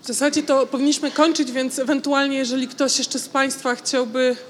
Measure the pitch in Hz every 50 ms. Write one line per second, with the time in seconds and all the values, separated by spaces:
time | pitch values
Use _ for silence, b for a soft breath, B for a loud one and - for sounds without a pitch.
0 | _ - 240 - 262 294 294 302 294 - 277 269 262 262 - 254 269 285 294 -
1 | - 285 - - 302 339 330 - 302 247 240 262 262 262 262 - 262 233 294 277
2 | 285 285 285 277 277 277 277 269 269 233 247 269 254 254 - - 285 262 254 -
3 | 262 - - 269 - - - 269 269 269 262 - - 262 240 247 - - - 262
4 | 254 233 220 262 254 254 247 233 - -